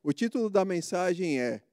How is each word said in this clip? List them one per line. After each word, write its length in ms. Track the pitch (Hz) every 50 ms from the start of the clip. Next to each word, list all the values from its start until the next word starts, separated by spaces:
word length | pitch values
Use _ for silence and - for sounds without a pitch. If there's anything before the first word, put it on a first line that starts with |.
| -
O 60 | 147 143
título 360 | - 226 233 - 247 226 214
da 140 | 196 202 190
mensagem 720 | 196 180 170 160 - 190 180 185 185 175 175 185 165 143
é 240 | 127 123 120 110 107 _ _